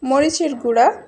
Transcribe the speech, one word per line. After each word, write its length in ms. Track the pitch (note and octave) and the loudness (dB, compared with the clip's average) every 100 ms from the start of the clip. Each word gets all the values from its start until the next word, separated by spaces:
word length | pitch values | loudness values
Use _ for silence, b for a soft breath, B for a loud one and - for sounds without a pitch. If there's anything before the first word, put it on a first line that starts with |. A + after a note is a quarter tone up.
মরিচের 500 | B3+ C4+ D#4 D#4 D#4+ A#3+ | -2 0 0 -2 -4 -4
গুঁড়া 320 | A#3+ A3+ C4 - | -2 2 2 0